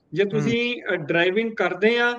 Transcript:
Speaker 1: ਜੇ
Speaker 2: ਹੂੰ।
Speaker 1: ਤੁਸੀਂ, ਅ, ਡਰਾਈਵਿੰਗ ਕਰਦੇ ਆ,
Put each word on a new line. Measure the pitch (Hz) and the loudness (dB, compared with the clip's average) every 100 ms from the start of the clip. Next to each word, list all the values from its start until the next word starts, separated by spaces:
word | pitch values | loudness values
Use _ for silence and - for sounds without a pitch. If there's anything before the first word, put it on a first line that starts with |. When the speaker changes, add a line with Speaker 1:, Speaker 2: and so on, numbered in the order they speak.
| _ | _
Speaker 1:
ਜੇ | 156 | -2
Speaker 2:
ਹੂੰ। | 202 | 0
Speaker 1:
ਤੁਸੀਂ, | 220 214 233 240 240 - | 0 0 0 -2 -4 -4
ਅ, | 175 | -4
ਡਰਾਈਵਿੰਗ | 147 170 180 202 226 | 0 2 2 2 -2
ਕਰਦੇ | 220 180 180 214 240 | -2 -2 2 2 2
ਆ, | 240 | 0